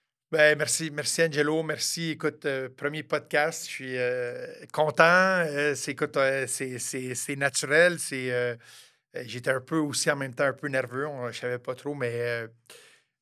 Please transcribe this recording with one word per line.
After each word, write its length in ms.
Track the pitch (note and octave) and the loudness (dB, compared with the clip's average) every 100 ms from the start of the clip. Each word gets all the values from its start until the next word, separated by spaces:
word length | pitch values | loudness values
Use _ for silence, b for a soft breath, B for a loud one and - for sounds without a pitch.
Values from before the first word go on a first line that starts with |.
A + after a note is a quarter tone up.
| _ _ _ | _ _ _
Ben, 280 | D#3+ D3+ D3 | 6 6 6
merci, 320 | D3 - D#3+ | 0 -2 -4
merci 320 | D3 C#3+ - | -4 -2 2
Angelo, 400 | E3 C#3+ D3 D#3+ | 2 2 2 0
merci. 480 | D#3+ C#3+ - E3 E3 | -2 -2 -4 -2 -4
Écoute, 340 | D3+ D#3 - | -2 -4 -4
euh, 240 | D3 C3+ C3 | -4 -4 -6
premier 340 | - C#3+ D#3 | -4 -4 -4
podcast, 600 | D3+ D3+ - D3 D#3 E3 | -4 -4 0 2 2 -2
je 60 | - | -10
suis, 260 | - C3 B2+ | -10 -6 -2
euh, 500 | B2 B2 A#2+ B2 - - D#3 | -2 -2 -4 -8 -12 -14 -4
content. 280 | - D3 C#3+ | 0 2 8
Euh, 720 | E3 F3+ F#3+ F#3 D#3+ C#3+ D3 | 8 8 6 4 2 0 0
c'est, 180 | B2+ D3 | 0 -4
écoute, 260 | C3+ D3 D3 | -2 0 2
euh, 280 | C3+ C3+ B2+ | 2 2 -2
c'est, 320 | - C3 B2 | -4 -6 -6
c'est, 360 | - C3+ B2+ | -6 -6 -6
c'est 200 | A#2+ - | -6 -6
naturel. 640 | C#3 C#3 - C3+ D3+ F3 E3 | -2 -2 0 2 4 4 2
C'est, 320 | - C3+ B2+ | -6 -6 -2
euh, 240 | B2 B2 A#2 B B B B _ - | -2 -2 -6 B B B B _ -12
euh, 60 | |
j'étais 260 | B2+ B2 C#3 | -10 -4 -2
un 120 | C3 | -2
peu 160 | B2+ D#3+ | -2 -2
aussi 320 | D3 C3 D#3+ | -2 -2 -2
en 60 | C#3+ | -2
même 180 | C3+ | -4
temps 100 | B2 | -2
un 80 | C#3+ | -2
peu 160 | C3+ D3 | -2 -4
nerveux, 380 | C3 B2 B2+ D3 | -4 -4 -6 -8
on, 260 | C#3 A#2+ | -6 -8
je 60 | A2+ | -6
savais 200 | B2 B2 | -6 -6
pas 160 | B2 | -8
trop, 200 | B2+ C#3+ | -8 -8
mais, 180 | D3 A#2+ | -6 -4
euh, 340 | A#2+ A#2+ A#2 A2+ A#2 - B B B B _ | -4 -4 -4 -8 _ -20 B B B B _